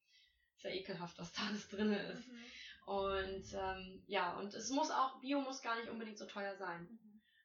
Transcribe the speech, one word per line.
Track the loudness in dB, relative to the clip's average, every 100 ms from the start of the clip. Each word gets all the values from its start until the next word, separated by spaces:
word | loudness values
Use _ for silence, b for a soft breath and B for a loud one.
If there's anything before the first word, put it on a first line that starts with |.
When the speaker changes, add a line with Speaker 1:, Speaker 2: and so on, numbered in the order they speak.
| b b b b b -8
Speaker 1:
ist |
ja | -2
ekelhaft, | -2 -2 -4 -6 -6
was | -6
da | -2 0
alles | 0 -2
drinne | 2 4 4 2
ist. | -6 -8
Speaker 2:
Mhm. | B B B B B -2
Speaker 1:
Und, | 2 4 4 2 -2 -4
ähm, | -2 0 -2 -6 -12 0
ja, | 2 2 2
und | -4
es | -4 0
muss | 4 4
auch, | 6 4 2
Bio | 2 2
muss | 2 0
gar | 0 0
nicht | 0
unbedingt | -4 -6 -6
so | -6
teuer | -2 -2 -2
sein. | -2 -4 -6
Speaker 2:
Mhm. | -12 -18 -20 B B